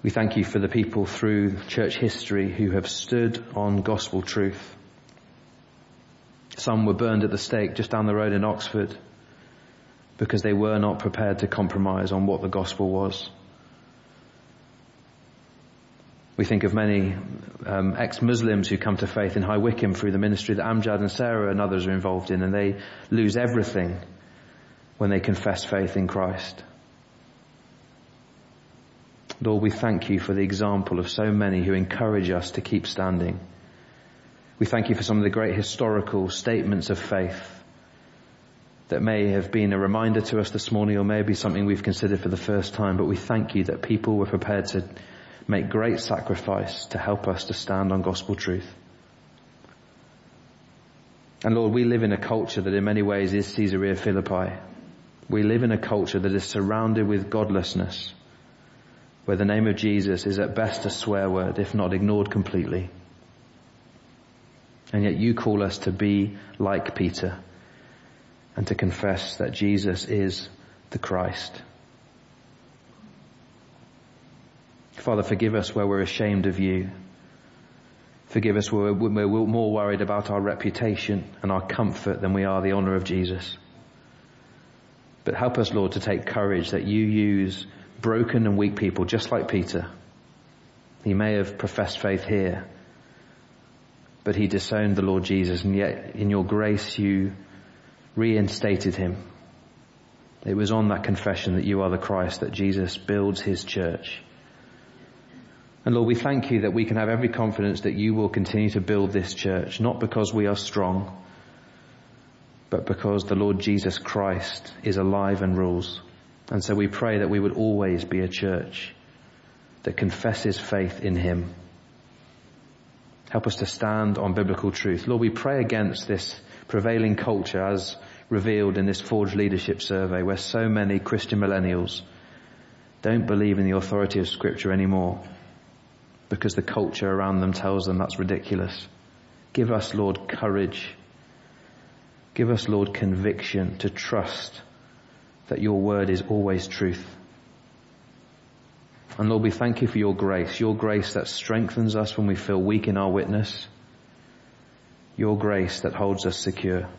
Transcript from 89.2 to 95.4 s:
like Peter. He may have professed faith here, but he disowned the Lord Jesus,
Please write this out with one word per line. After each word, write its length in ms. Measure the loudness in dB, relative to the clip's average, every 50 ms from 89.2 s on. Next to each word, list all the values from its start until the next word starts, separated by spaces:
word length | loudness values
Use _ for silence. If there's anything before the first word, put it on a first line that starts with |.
| 0 0
like 160 | -2 -2 0
Peter. 420 | 0 0 0 0 0 -4 -4 -6 -6 -12 -18 -20 -20 -20 -20 -20 -20 -20 -20 -20 -20 -20 -20 -20 -20 -20 -20 -20 -20 -20 -6 -2
He 100 | 0 2
may 200 | 2 2 2 2
have 240 | 2 0 -2 -4
professed 420 | -6 -6 -4 -2 -2 -2 -2 -2 -2
faith 240 | 0 0 0 0 0
here, 420 | 0 0 2 2 0 -2 -4 -8 -12 -18 -20 -20 -20 -20 -20 -20 -20 -20 -20 -20 -20 -20 -20 -20 -20 -20 -20 -20 -20 -20 -20 -20 -20 -20 -20 -20 -20 -20 -6 -2
but 120 | -2 0
he 120 | 2 2
disowned 480 | 2 0 -2 0 0 0 2 2 2 2
the 60 | 2
Lord 220 | 2 2 2 0 0
Jesus, 400 | 0 2 2